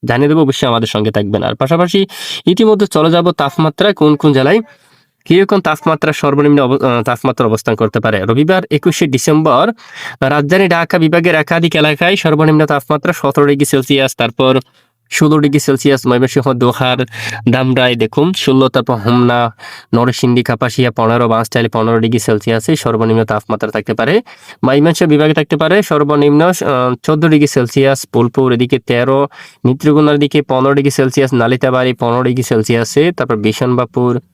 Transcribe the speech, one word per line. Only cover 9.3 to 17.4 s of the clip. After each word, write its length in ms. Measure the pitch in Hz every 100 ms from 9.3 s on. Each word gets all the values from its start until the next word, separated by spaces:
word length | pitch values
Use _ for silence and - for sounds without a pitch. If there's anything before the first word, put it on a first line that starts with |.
| 156 156 127 185 226 - - - -
রাজধানী 460 | 135 143 143 180 196
ঢাকা 300 | 170 165 180
বিভাগের 360 | 160 165 165
একাধিক 420 | 160 151 170 165 160
এলাকায় 400 | 151 147 175 190
সর্বনিম্ন 500 | 165 151 156 151 156
তাপমাত্রা 460 | 143 - 151 175
সতেরো 340 | 170 139 135 143
ডিগ্রি 180 | 143
সেলসিয়াস, 520 | 143 139 131 139 135 -
তারপর 440 | 117 113 131 131 - _ _ _ _
ষোলো 280 | - 151 151
ডিগ্রি 220 | 147 147
সেলসিয়াস, 460 | - 135 143 135 120
ময়মনসিংহ, 460 | 123 127 - 131
দোহার, 460 | 127 123 120 127 127 127 - - -